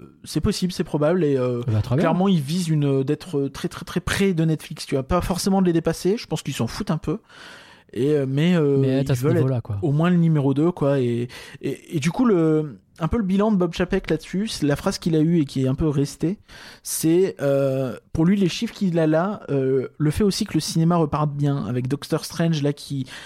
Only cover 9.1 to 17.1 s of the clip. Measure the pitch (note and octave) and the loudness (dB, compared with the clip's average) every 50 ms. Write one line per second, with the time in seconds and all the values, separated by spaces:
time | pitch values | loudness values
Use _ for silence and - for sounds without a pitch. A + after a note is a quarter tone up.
9.1 | C3+ B2 B2+ C#3+ - - B2+ C3 C3 A#2+ - - G#2+ G2+ F#2 C3+ C#3 D3+ E3 F3 | 0 0 2 2 2 2 2 2 0 -2 -4 -4 -4 -2 -2 0 2 2 2 4
10.1 | F3+ F3 E3 E3 D#3+ D3+ C3 C#3 C3+ C3+ D#3 F3 F3 - D3+ C#3 C#3 C#3 B2 A#2+ | 4 4 4 4 4 4 2 2 2 2 2 0 0 0 0 2 2 2 2 0
11.1 | A#2 A#2 A#2+ B2 - - - - - - - C3+ - - - - - D#3+ B2+ E3+ | 0 -2 -4 -6 -8 -14 -18 -18 -14 -10 -8 -8 -8 -8 -8 -6 -4 -2 -2 -2
12.1 | - - B3+ A#3+ G3+ F3 D#3+ D#3+ D#3 D#3 D#3 D3+ A2 - _ _ _ - E3+ D#3 | 0 2 2 4 4 4 4 4 4 2 0 -2 -8 -14 _ _ _ -4 -4 -2
13.1 | - A#3+ G#3+ F3+ F#3+ G3 G#3 A3 G#3+ F#3 F3+ E3 D#3+ - F3+ - G3+ F#3 - - | 0 0 0 0 2 2 4 4 4 2 2 0 0 -2 -2 0 -2 -2 0 0
14.1 | D#3+ D3+ - - - F#3 G#3+ A3+ - - - C#3+ C#3+ - - F#3+ G3+ - - F3 | -2 -2 -2 -4 -4 -4 -4 -4 -4 -2 0 0 0 0 0 -2 -4 -2 -2 0
15.1 | D#3+ D#3 D3+ E3 F3 E3+ C#3+ C3+ - C3+ C3 C3 C3+ - E3 D#3 C3+ C3+ C#3 - | 2 2 2 4 2 2 0 0 -2 -2 0 0 0 0 0 0 0 0 -2 -2
16.1 | - - - D#3+ G3+ - - - - - - - - - - - - - - D#3+ | -4 -4 -4 -4 -4 -6 -10 -18 -20 -20 -20 -20 -20 -16 -12 -8 -6 -2 0 2